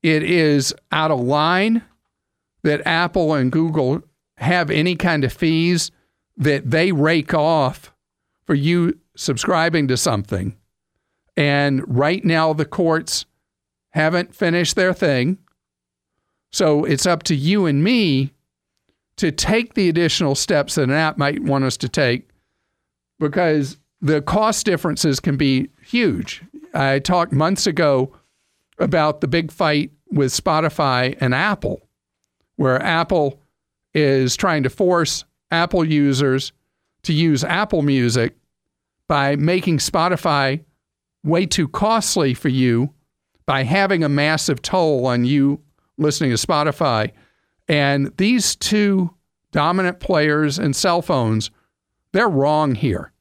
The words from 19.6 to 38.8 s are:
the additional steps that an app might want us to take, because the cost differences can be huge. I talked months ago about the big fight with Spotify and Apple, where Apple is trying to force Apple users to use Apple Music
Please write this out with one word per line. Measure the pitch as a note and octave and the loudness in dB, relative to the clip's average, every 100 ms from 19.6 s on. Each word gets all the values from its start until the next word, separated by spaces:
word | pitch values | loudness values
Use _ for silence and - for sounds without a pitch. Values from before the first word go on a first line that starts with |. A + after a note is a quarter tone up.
| A#3+ - | -2 0
the | F#3 | 0
additional | D#3+ E3+ - D#3 C#3 | 2 0 0 0 -2
steps | - D#3 C#3 - | 0 0 0 0
that | |
an | C3 | 0
app | C#3+ D#3+ - | 0 0 -2
might | C#3+ D3 | -2 -2
want | - C#3 | -2 0
us | C3 - | -2 -4
to | B2+ | -6
take, | - C3 B2 - _ _ _ _ _ _ _ _ _ | -2 -2 -2 -8 _ _ _ _ _ _ _ _ _
because | D3+ D3 F3 D#3 C#3 - _ _ | -4 0 2 0 -2 -8 _ _
the | D3 D#3 | 0 0
cost | D3 F#3 G#3+ G#3 - | 0 0 0 0 -2
differences | F3 - - D#3+ C3 | -2 -2 -2 0 0
can | - C#3 | -2 0
be | C#3 C3 C3 _ | 2 0 -2 _
huge. | _ A#3+ A3 - - - - D4+ D#4 | _ 0 0 0 -6 -12 -18 -20 -10
I | - C3+ C#3 | -2 0 0
talked | C#3+ F3+ E3+ | 0 0 0
months | C3+ D#3 F#3+ G3+ | 0 0 0 -2
ago | D#3+ D#3 C3+ C3+ - _ _ _ _ _ - | 0 2 2 -2 -8 _ _ _ _ _ -6
about | - F3 D3+ D3+ | -2 2 0 0
the | D#3 | -2
big | E3+ E3 | -2 -4
fight | - E3 D3+ - _ _ | -2 0 0 -2 _ _
with | E3 C3+ | 0 0
Spotify | - - D#3 D#3 D3 C#3+ B2+ B2+ - | -2 -2 0 0 0 0 0 -2 -2
and | C3 | -2
Apple, | B2 G3 G3+ - - _ _ _ _ _ _ _ - | 0 -2 -2 -6 -8 _ _ _ _ _ _ _ -2
where | C#3 B2+ | 0 0
Apple | B2 E3 E3 F3+ D3 C3+ _ _ _ _ _ D#3 | 0 -2 0 0 0 -4 _ _ _ _ _ 0
is | D3 C3+ C3 - | 2 2 0 0
trying | G3 D#3 | 0 0
to | B2+ | -2
force | - F3+ F3 D#3+ - - _ _ | 0 2 2 0 -4 -10 _ _
Apple | E3 F3 F#3 | -2 0 0
users | D#3 D3+ C#3+ C3 C#3 C3 - _ _ _ _ _ | 2 2 2 2 0 0 -4 _ _ _ _ _
to | - | -4
use | D3+ E3 C#3 | 2 2 2
Apple | D3+ E3+ G#3+ F3 | 0 -2 -2 0
Music | C#3+ C3+ A#2+ A#2+ A#2 - _ _ _ _ | 2 2 2 0 -2 -4 _ _ _ _